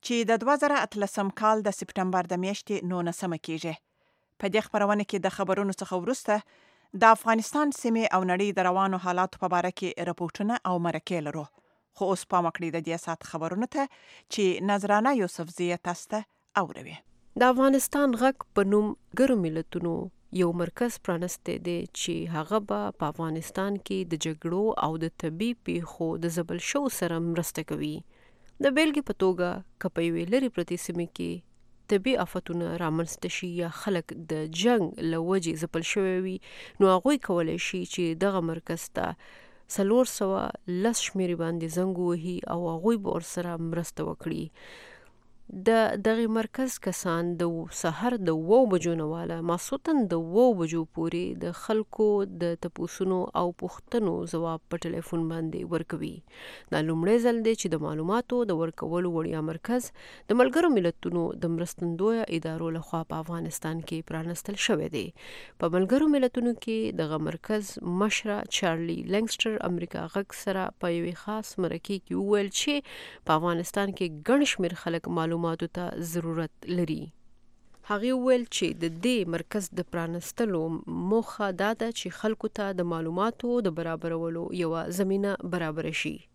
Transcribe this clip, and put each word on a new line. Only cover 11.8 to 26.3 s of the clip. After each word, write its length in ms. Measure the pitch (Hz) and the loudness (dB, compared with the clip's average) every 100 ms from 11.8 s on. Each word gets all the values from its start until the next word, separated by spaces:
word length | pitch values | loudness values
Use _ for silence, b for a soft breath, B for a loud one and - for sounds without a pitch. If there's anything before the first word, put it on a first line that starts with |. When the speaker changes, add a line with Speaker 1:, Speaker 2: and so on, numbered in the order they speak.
| _ - | _ -4
Speaker 1:
خو 140 | 196 | 0
اوس 120 | 185 - | 0 2
پام 120 | 180 170 | 2 2
وکړئ 240 | - 170 | -2 -4
د 100 | 160 160 | -4 -4
دې 100 | 165 | -6
ساعت 220 | - 165 - | -4 -8 -6
خبرونو 380 | 170 165 180 247 302 | -6 -4 -4 -4 -2
ته، 100 | 277 B B B B | -4 B B B B
چې 360 | - 190 180 196 | 0 2 2 0
نذرانه 440 | 202 196 208 240 269 | 0 4 4 4 2
یوسفزۍ 460 | 180 - 165 - 175 | 0 -4 -10 -2 -2
یې 80 | 175 - | -2 -4
تاسو 240 | 175 - | -6 -4
ته 80 | 214 214 _ _ - | -6 -6 _ _ -2
اوروي. 320 | 175 - - 160 _ _ - - | -2 -6 -14 -16 _ _ -12 4
Speaker 2:
د 80 | 247 | 6
افغانستان 600 | 254 269 269 - 285 285 226 | 8 6 6 2 2 2 4
غږ 260 | 262 269 - - | 2 2 -2 2
په 100 | 196 | 4
نوم 180 | 208 214 - _ - | 4 2 -4 _ 2
ګرو 140 | 262 233 165 | 4 4 2
ملتونو 480 | 156 160 180 170 165 190 _ _ 180 | -2 -4 -4 -2 -2 -4 _ _ 2
یو 100 | 175 170 | 2 2
مرکز 400 | 175 - 240 - - | -2 0 -2 -2 -4
پرانستی 480 | 170 180 - - - 175 | -2 -2 -6 -6 -4 -2
دی، 140 | 170 - - | -4 -6 -6
چې 140 | - 165 165 165 | -4 -4 -2 -4
هغه 260 | 156 214 208 | 0 -2 0
به 240 | 208 208 - | -4 -4 -2
په 80 | 151 151 | -4 -2
افغانستان 640 | 160 160 160 - 196 202 | -4 -4 -6 -4 -2 -4
کې 320 | - 190 175 | -4 -4 -2
د 80 | 165 160 | -4 -4
جګړو 360 | 156 170 175 220 - 147 | -4 -2 0 0 0 -2
او 60 | 160 165 | -2 -4
د 60 | - | -4
طبي 260 | 165 165 226 247 - | -6 -2 -4 -4 -4
پیښو 380 | 170 170 - 165 165 | -4 -6 -4 -4 -2
د 140 | 170 | -2